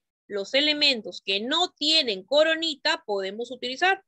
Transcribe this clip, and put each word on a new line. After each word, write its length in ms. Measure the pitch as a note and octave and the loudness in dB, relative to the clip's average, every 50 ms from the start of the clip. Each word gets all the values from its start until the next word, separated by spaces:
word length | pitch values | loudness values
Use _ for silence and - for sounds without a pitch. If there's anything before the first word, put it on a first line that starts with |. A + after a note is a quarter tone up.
| _ _ _ _ _ | _ _ _ _ _
los 280 | - G3+ G3+ G3 - - | -8 -6 -6 -4 0 0
elementos 680 | C4+ D4 D4+ D4+ D4 D4 C#4+ C4 A3 G3+ F#3 F3+ - - | 2 2 2 2 2 2 2 2 0 -2 -10 -12 -10 -6
que 160 | G3 G3 G3+ | -4 -4 -2
no 320 | A3 B3+ D#4 E4+ F4+ - | -2 -2 0 0 0 -2
tienen 520 | _ - D4 D4+ D#4+ D#4+ C#4+ A#3 G3 F#3 F#3 | _ -2 0 2 2 4 2 0 -2 -4 -4
coronita 800 | - C4+ D4 D#4 D#4+ D#4+ D#4+ E4 E4 C#4+ - - D4+ E4 E4 - | 2 4 4 4 4 2 0 -2 -6 -6 -4 -2 -2 -2 -2 -4
podemos 460 | - G3+ G3 F#3+ F#3+ G3+ A3 A#3+ B3 | -4 -4 -4 -4 -6 -6 -8 -10 -12
utilizar, 520 | B3+ - B3 B3 C4 C4+ F4 F#4 G4 G4 - | -10 -8 -8 -8 -4 0 0 0 0 0 -4